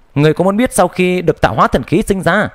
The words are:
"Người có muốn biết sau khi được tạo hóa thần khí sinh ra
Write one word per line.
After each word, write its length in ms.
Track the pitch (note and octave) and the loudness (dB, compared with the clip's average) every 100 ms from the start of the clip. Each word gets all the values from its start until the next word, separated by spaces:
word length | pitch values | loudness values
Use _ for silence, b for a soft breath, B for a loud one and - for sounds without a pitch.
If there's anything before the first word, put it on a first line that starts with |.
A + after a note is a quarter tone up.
| _ | _
"Người 200 | C#3 D3+ | 0 2
có 100 | D3+ | 2
muốn 120 | F3+ G3+ | 0 0
biết 180 | B3+ | -2
sau 140 | - F3+ | 0 0
khi 340 | - F3+ F3+ | 0 -2 -2
được 180 | D#3+ - | -2 0
tạo 140 | C#3 | 0
hóa 120 | A2+ G#3 | 0 0
thần 160 | F3+ | -2
khí 200 | - F3 - | -2 -2 -2
sinh 160 | F#3+ | -2
ra 260 | E3 G3 F3 | -2 -2 -2